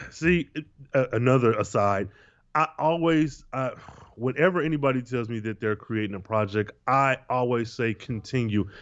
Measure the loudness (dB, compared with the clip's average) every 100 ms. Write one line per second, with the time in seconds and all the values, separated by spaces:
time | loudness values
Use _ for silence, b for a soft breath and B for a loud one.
0 | -14 -2 2 2 0 -10 -14 -18 -2 0
1 | 0 2 4 4 4 2 0 0 2 0
2 | -4 b b b _ -2 0 0 0 2
3 | 2 4 2 -4 -10 -6 -6 -8 B B
4 | B -6 -4 2 2 2 0 0 0 0
5 | -2 -4 -4 -6 -6 -4 -2 -4 -4 -4
6 | -4 -6 -2 0 0 0 -2 -6 0 2
7 | 2 0 -2 -2 0 0 -2 -4 -4 -4
8 | -8 -10 -4 -2 0 0 -2 B